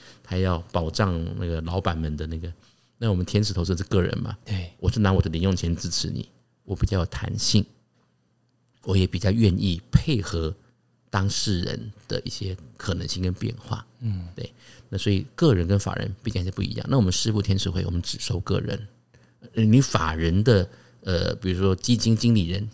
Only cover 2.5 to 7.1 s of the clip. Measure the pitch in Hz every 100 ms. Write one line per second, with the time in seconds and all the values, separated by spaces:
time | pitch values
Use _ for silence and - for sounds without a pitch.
2.5 | - _ _ _ - 113 90 87 104 104
3.5 | 107 - 85 - 98 90 - - - -
4.5 | 95 87 - - 113 95 92 85 82 95
5.5 | 90 85 82 87 - - 60 - _ _
6.5 | _ - 92 - 95 85